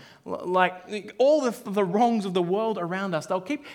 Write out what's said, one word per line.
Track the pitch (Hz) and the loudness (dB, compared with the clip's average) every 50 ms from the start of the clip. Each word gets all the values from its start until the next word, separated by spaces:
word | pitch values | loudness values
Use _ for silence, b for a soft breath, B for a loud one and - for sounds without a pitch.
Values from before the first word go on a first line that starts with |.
| B B B B _ - | B B B B _ -10
l-, | - - - | -10 -8 -4
like | 175 180 185 185 175 180 - - - 202 208 185 208 - - | -2 2 2 2 2 0 -4 -10 -10 -10 -10 -8 -8 0 2
all | 247 277 302 311 | 4 6 6 4
the, | 269 247 202 - - 220 | 2 0 -2 -4 -8 -4
the | 190 208 202 | 0 0 0
wrongs | 180 175 208 240 240 233 220 190 | 2 2 4 4 4 2 0 -2
of | 196 175 | 0 0
the | 185 175 | 0 0
world | 170 185 208 220 226 220 185 | 0 0 0 0 -2 -2 -4
around | 175 165 180 190 196 196 175 | -4 -4 -4 -4 -4 -2 -2
us. | 156 - - | -4 -2 -2
They'll | 190 190 | -4 -4
keep | 185 - 294 302 B B B | -2 -4 -8 -8 B B B